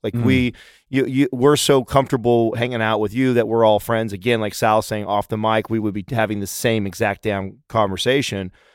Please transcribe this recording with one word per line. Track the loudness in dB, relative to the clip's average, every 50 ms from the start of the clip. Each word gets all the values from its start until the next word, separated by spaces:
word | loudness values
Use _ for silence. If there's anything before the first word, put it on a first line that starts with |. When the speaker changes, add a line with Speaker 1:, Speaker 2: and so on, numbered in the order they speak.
Speaker 1:
Like, | -8 -6 -4
Speaker 2:
Mm. | 0 2
Speaker 1:
we, | 2 2 2 0 -2 -4 -10 -20 -20 _ _ _ _
you, | -2 -2 0
you, | 0 0 0 0 0
we're | 0 2 4 4 4
so | 4 4 4 4 2 2
comfortable | 2 0 0 2 2 -2 0 2 2 4 4 4 2 0
hanging | -2 -4 -2 -2 -2
out | 0 0 0 0
with | -2 -2 0
you | 0 0 2 2
that | 0 0
we're | 0 2 4 4
all | 4 4 2
friends. | 2 -2 -2 -2 -2 -4
Again, | -6 -4 -2 0 0 0
like | -2 -4 -4
Sal | -2 0 2 2 2
saying | 0 -2 -6 -6 -4
off | -2 -2 -2 -2 -4
the | -4 -2
mic, | 0 0 0 0 0 -2
we | -4 -2
would | -2 -4 -6
be | -6 -8 -6
having | -2 -2 -2 -2 -2 -6
the | -6
same | -8 -8 -4 -2 0 0 0 -2
exact | -6 -4 -4 -4 -4 -4 -4
damn | -4 -4 -4 -4 -6 -8 -12 _ _ _
conversation. | -2 0 0 0 -2 -2 0 0 0 0 0 -2 -6 -6 -8 -10 -12 _ _ _